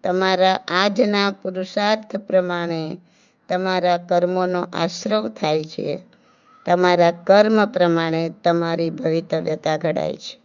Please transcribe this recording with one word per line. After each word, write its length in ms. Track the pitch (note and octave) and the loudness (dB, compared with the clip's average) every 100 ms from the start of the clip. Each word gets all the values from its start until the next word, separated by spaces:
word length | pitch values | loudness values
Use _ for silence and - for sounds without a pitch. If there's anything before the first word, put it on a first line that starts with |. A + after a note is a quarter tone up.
તમારા 560 | F#3+ F#3 F#3+ F#3 F#3 F#3 - | -2 0 0 2 2 0 -2
આજના 640 | F3 G3+ G3 G#3 G#3 G3+ | 0 0 2 0 2 0
પુરુષાર્થ 840 | G3 G3 F#3 F#3+ - G#3 A3 G#3+ G3+ | -2 -8 -6 -6 -2 0 0 -2 -10
પ્રમાણે 840 | - F#3 F3+ F3 E3+ E3 D#3 F3+ _ _ _ _ _ | 0 0 0 -4 -4 -4 -6 -10 _ _ _ _ _
તમારા 480 | F#3 F#3 F#3 F3+ F3 | -4 0 0 0 0
કર્મોનો 720 | F3 F3 F3+ F#3 F3+ F3+ F3 | 0 0 2 0 0 -2 -4
આશ્રવ 560 | - E3 - G#3+ G#3+ A3 | -4 -4 -4 -2 -2 -2
થાય 340 | G#3+ D#3 D#3 | -4 -2 -2
છે. 400 | D#3 - D3 D3 - _ _ _ _ _ - | -2 -8 -6 -6 -10 _ _ _ _ _ -2
તમારા 460 | F3 F3+ F3 E3+ | 2 4 4 4
કર્મ 540 | E3+ - G3 G#3+ A3 G#3 | 2 4 6 6 4 2
પ્રમાણે 640 | F3+ F3 E3 E3 D#3+ E3 D#3+ | 2 2 2 0 -2 -4 -2
તમારી 460 | F3 E3+ E3+ E3+ E3+ | 0 0 0 -2 -4
ભવિતવ્યતા 880 | D#3 D#3+ D#3+ E3 D#3+ E3 D#3 - D#3 | -2 -2 -2 -2 -4 -4 -4 -2 -2
ઘડાય 400 | E3 - - - | -2 -2 -4 -6
છે. 220 | - - | -14 -20